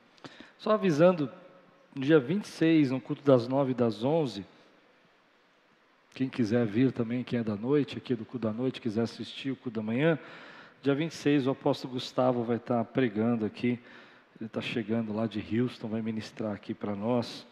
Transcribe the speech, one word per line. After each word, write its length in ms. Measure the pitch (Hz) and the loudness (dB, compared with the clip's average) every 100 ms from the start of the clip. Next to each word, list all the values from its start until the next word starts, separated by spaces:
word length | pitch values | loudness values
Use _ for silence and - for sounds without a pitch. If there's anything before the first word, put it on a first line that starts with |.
| _ _ - - - - | _ _ -20 -20 -20 -6
Só 140 | - | 0
avisando, 600 | 214 190 143 175 175 135 - - - _ _ _ 139 | 2 4 6 6 6 0 -8 -20 -20 _ _ _ -4
no 60 | |
dia 180 | 135 160 | 4 4
vinte 240 | 127 202 | 4 -2
e 60 | - | -4
seis, 420 | - 165 160 135 | 0 4 4 4
no 80 | 131 | 0
culto 240 | - 143 | -4 -2
das 240 | 143 131 117 | 4 4 4
nove 240 | 135 131 | 0 0
e 20 | |
das 300 | 123 117 104 | 2 0 0
onze, 420 | 127 165 139 101 90 - _ _ _ _ _ _ _ _ _ _ _ _ _ _ _ | 0 0 0 -4 -12 -16 _ _ _ _ _ _ _ _ _ _ _ _ _ _ _
quem 140 | - 131 | -6 -4
quiser 380 | - 107 120 98 | -2 0 2 2
vir 260 | 104 131 | 2 2
também, 320 | 117 113 123 | 2 -2 -4
quem 160 | 120 123 | -2 -4
é 40 | |
da 120 | 110 101 | -2 -2
noite, 420 | 120 147 127 113 | 0 2 0 -4
aqui 160 | - | -4
do 120 | 113 110 | -4 -4
culto 220 | 127 110 | -6 -4
da 60 | |
noite, 280 | 110 131 - | -2 -4 -4
quiser 200 | 120 107 | -4 -2
assistir 500 | 113 - 110 - 135 | -2 -4 -12 -10 -8
o 40 | 127 | -8
culto 240 | 127 110 | -8 -6
da 20 | |
manhã, 380 | 107 120 160 151 - - - - - - | -4 0 2 2 -2 -18 -20 -20 -20 -6
dia 120 | 135 | -2
vinte 180 | 139 165 | 0 -2
e 40 | - | -2
seis 320 | 143 147 131 | 2 2 2
o 40 | |
apóstolo 420 | 131 151 131 139 | 0 0 0 -4
Gustavo 500 | 127 - - 127 120 | -8 -6 0 2 2
vai 160 | 113 113 | 0 -2
tá 240 | - 117 | 0 -2
pregando 600 | 110 135 127 104 113 120 104 | 0 0 0 2 0 2 -2
aqui. 340 | - 120 117 - - - - _ - | -2 -2 -2 -6 -20 -20 -20 _ -14
Ele 100 | 113 | -10
tá 120 | - | -8
chegando 520 | 113 123 101 113 110 | -6 -4 -2 -2 -2
lá 140 | 107 113 | -2 -2
de 120 | 107 | -4
Houston, 480 | 87 110 123 - 117 | -2 0 0 -2 -6
vai 140 | 113 | -4
ministrar 520 | 110 110 - - 110 | -4 -6 -8 -6 -6
aqui 200 | 101 - | -6 -8
pra 200 | 107 104 | -8 -6
nós. 540 | 101 110 123 117 - - | -4 0 0 -2 -8 -18